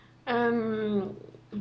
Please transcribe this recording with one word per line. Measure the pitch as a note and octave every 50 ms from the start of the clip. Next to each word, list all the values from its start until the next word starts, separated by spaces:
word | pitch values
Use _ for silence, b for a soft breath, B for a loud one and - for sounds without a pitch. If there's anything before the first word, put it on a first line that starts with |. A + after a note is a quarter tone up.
| b b b - - C4+
Euh, | A#3+ A#3+ A#3+ A#3+ A#3 A#3+ A3 A3+ A3 G#3+ G#3+ G#3+ G#3 G3+ F#3+ - - - - - - - - - - G#3